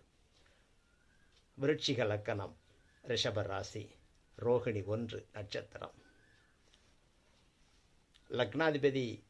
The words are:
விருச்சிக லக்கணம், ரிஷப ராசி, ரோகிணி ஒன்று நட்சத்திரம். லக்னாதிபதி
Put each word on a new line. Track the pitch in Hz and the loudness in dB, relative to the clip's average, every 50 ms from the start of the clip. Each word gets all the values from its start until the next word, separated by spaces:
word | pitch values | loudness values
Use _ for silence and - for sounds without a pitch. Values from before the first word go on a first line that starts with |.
| - _ _ _ _ _ _ _ _ _ _ _ _ _ _ _ _ _ _ _ _ _ _ _ - - _ - _ _ - | -18 _ _ _ _ _ _ _ _ _ _ _ _ _ _ _ _ _ _ _ _ _ _ _ -20 -20 _ -20 _ _ -6
விருச்சிக | - 135 147 156 151 - - 131 120 120 | 0 2 2 2 2 2 0 2 2 2
லக்கணம், | 104 107 104 104 113 107 101 95 90 - - _ _ - _ _ - _ _ - | 2 2 0 0 -2 -2 -2 -4 -6 -10 -16 _ _ -20 _ _ -20 _ _ -4
ரிஷப | 131 117 110 - 123 104 107 95 | -2 0 0 0 0 0 0 -2
ராசி, | 92 98 95 92 - - 110 - - - - - - _ _ _ _ - | -2 -2 -4 -6 -6 -8 -10 -12 -12 -16 -20 -20 -20 _ _ _ _ -10
ரோகிணி | - 104 120 123 117 120 127 107 101 92 | -2 2 4 4 4 4 0 -2 -2 -2
ஒன்று | 101 107 117 120 107 110 98 - _ | -2 -2 -2 -2 -4 -6 -10 -12 _
நட்சத்திரம். | - 107 104 - - - - - - - - - - - - - - - - _ - _ _ _ _ _ _ _ - _ _ _ _ _ _ _ _ _ _ _ _ _ _ _ _ _ _ _ _ _ _ _ _ _ _ _ _ - _ - | -12 -12 -10 -6 -6 -8 -8 -8 -12 -12 -12 -12 -12 -18 -20 -20 -20 -20 -20 _ -20 _ _ _ _ _ _ _ -20 _ _ _ _ _ _ _ _ _ _ _ _ _ _ _ _ _ _ _ _ _ _ _ _ _ _ _ _ -20 _ -4
லக்னாதிபதி | - 120 123 104 120 143 160 156 147 139 135 139 131 135 127 113 107 - - | 0 0 0 2 2 2 2 2 2 4 4 4 4 4 0 -2 -4 -8 -12